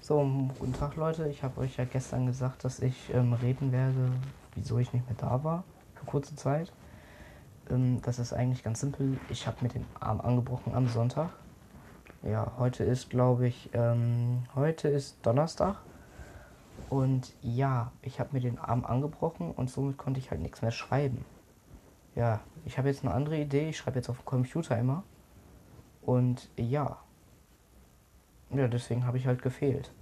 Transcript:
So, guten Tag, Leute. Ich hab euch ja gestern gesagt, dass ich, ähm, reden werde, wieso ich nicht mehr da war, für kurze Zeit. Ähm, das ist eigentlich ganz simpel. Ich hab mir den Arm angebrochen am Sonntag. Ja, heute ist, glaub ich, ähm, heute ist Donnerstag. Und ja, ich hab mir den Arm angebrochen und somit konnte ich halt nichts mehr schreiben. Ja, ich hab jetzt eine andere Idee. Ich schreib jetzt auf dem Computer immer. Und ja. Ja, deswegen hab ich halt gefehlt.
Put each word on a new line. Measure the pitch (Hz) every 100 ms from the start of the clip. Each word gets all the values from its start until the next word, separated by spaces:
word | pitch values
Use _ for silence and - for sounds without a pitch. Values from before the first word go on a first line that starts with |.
So, | - 151 139 135 131 131
guten | 131
Tag, | 127 147 151
Leute. | 160 160 156
Ich | 143
hab | 131 127
euch | 131 -
ja |
gestern | 127 131 127 127 127
gesagt, | 127 127 131
dass | 131 -
ich, | 127 127 -
ähm, | 123 123
reden | 120 120 131 139
werde, | 127 131 131 127 127 135 - -
wieso | - - 117
ich | 127
nicht | 123 123
mehr | 110
da | 123 123
war, | 156 170 185 - -
für | - -
kurze | 147 139 147
Zeit. | - 147 170 - - - - - - - - - -
Ähm, | 127 127 123
das | - 123
ist | 123
eigentlich | - 123 123
ganz | - 113
simpel. | 139 139 139 131 -
Ich | - -
hab | 113
mir | 123
den | - - -
Arm | - 107
angebrochen | - 123 123 123 -
am | 127 127
Sonntag. | 117 117 135 165 - - - - - - - - -
Ja, | - 107 113 -
heute | 123 127
ist, | 110 127 -
glaub | 123 127 123
ich, | 123 123 -
ähm, | 120 117 117 117 120 120 123 123
heute | - 147 160 151
ist | 143 139 -
Donnerstag. | - 123 160 - 185 - - - - - - - - - - - -
Und | 135 131 131 - -
ja, | - 120 131 131 120 -
ich | 131 -
hab | -
mir | 131
den | 123 113
Arm | - 123
angebrochen | 123 120 147 - 165 - 170
und | - 127
somit | - 139 139
konnte | - 135
ich | 131
halt | -
nichts | 82 -
mehr | 113
schreiben. | 113 - 131 143 120 - - - - - - - - -
Ja, | - 120 107 - -
ich | - -
hab | 135
jetzt | 139
eine | 131
andere | 98 147 156
Idee. | 147 139 156
Ich | 160
schreib | - -
jetzt | -
auf | 123
dem |
Computer | - 131 127 165 165 113
immer. | 123 143 202 - - - - - - - - -
Und | - 123 127 123 - -
ja. | 117 139 147 - - - - - - - _ - - _ _ - _ - -
Ja, | 131 131
deswegen | 120 - 120 123
hab | 127
ich | 127
halt | 127
gefehlt. | 135 131 143 131 131 -